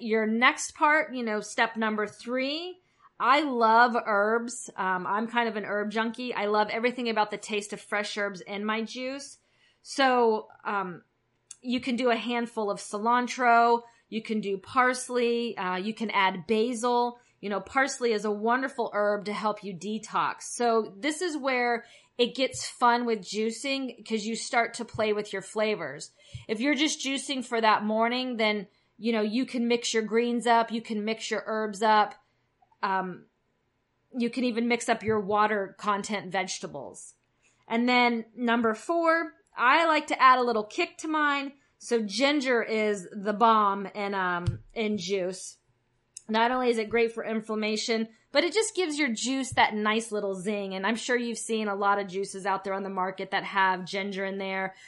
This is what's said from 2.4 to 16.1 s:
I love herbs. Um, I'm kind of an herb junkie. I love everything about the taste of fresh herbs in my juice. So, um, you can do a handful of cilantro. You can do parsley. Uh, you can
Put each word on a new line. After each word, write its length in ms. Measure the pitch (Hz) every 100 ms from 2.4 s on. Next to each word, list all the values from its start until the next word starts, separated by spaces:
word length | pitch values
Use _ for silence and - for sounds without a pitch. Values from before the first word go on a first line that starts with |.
| 269 311 359 359 _ _ _ -
I 220 | 220 285
love 520 | 302 240 226 226 240
herbs. 760 | 233 - 202 208 233 240 - - -
Um, 300 | 190 185 180
I'm 220 | 202 226
kind 200 | 240 233
of 60 |
an 100 | 214
herb 280 | 196 208 214
junkie. 420 | 214 226 226 247
I 120 | - 208
love 220 | 214 208
everything 380 | 226 240 247 233
about 220 | 220 214
the 60 | 202
taste 360 | - 214 208
of 80 | 202
fresh 360 | - 208 208 214
herbs 240 | 202 185
in 240 | - 202
my 180 | 214 220
juice. 560 | 220 240 254 277 277 - _ _ _ _
So, 640 | - - 269 247 233 220 - -
um, 380 | - 202 185 160 - _ _ _ - -
you 180 | 247 247
can 160 | 269
do 160 | 233 254
a 60 | 233
handful 520 | 214 240 233 233 202
of 120 | 190
cilantro. 1000 | - 208 220 247 247 254 247 233 233 233 - _ _
You 140 | 220
can 180 | 220 214
do 180 | 202 190
parsley. 960 | - 262 254 254 - 247 240 233 233 -
Uh, 200 | 185 185
you 180 | 202
can 160 | 220 214